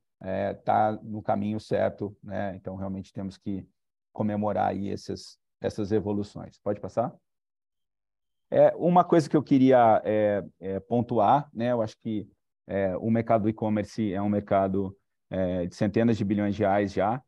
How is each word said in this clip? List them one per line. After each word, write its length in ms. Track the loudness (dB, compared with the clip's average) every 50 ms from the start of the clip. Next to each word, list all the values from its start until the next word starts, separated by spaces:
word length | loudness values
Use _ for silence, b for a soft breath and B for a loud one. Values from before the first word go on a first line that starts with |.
| _ _ _ -14
é, 320 | -10 -6 -4 -4 -4 -4 -6
tá 440 | -6 -4 0 0 2 2 0 -2 -6
no 200 | -10 -12 -12 -6
caminho 380 | -4 -2 -2 -2 -2 -4 -6 -6
certo, 560 | -6 -4 -2 0 0 -2 -2 -6 -8 -10 -10 -12
né? 320 | -14 -12 -8 -8 -8 -8 -8
Então, 200 | -10 -12 -12 -12
realmente 360 | -10 -10 -8 -8 -10 -12 -12
temos 260 | -12 -12 -10 -10 -12 -12
que 280 | -10 -8 -8 -8 -10 -14 _ _ _ _ _ _ _ _
comemorar 560 | -6 -4 -4 -2 -2 -2 -2 -2 -2 0 -2 -2
aí 220 | -2 -4 -6 -8
essas, 480 | -8 -8 -8 -10 -12 -12 -12 -16 -20 _ _ _ _ _
essas 320 | -6 -6 -4 -6 -4 -2
evoluções. 680 | 0 0 0 -2 -4 -4 -4 -6 -10 -16 -16 -18 -18 _
Pode 220 | -6 -6 -6 -6
passar? 340 | -8 -6 -4 -4 -4 -4 -6 -12 _ _ _ _ _ _ _ _ _ _ _ _ _ _ _ _ _ _ _ _ _ _ _ _ _ -2
É, 240 | 2 4 4 4 4
uma 280 | 2 2 4 4 4 4
coisa 260 | 6 4 4 4 4
que 60 | 2
eu 60 | 0
queria, 600 | 2 4 4 6 6 8 8 8 8 6 6 4 2
é, 400 | 2 0 2 2 2 0 0 -4 -6 -12 -12
é, 220 | -8 -6 -6 -6
pontuar, 680 | -4 -2 -2 -2 0 0 0 2 4 4 4 2 0 -2 -8
né? 160 | -6 -4 -2
Eu 80 | -2 -2
acho 160 | -2 -4 -8 _
que, 280 | -8 -6 -6 -6 -8 -10 _ _ _ _ _ _ _
é, 300 | -6 -2 -2 0 -2 -2 -2
o 120 | -2 0
mercado 320 | 0 0 2 2 2 2
do 60 | 2 0
e-commerce 640 | -2 -2 -2 -2 0 -2 -2 -4 -4 -4 -4 -2
é 80 | -2 -2
um 60 | -2 -2
mercado, 680 | -2 -2 0 2 2 2 2 2 0 -2 -4 -4 -8 _ _ _ _ _ _ -8
é, 360 | -4 -2 -2 -2 -2 -2 -4
de 80 | -4 -4
centenas 440 | -4 -2 0 0 2 2 2 2 0
de 60 | 0
bilhões 300 | 0 0 0 0 -2 0
de 60 | 0
reais 320 | 0 2 2 0 0 -2
já 300 | -2 -2 -2 -2 -2 -4 -8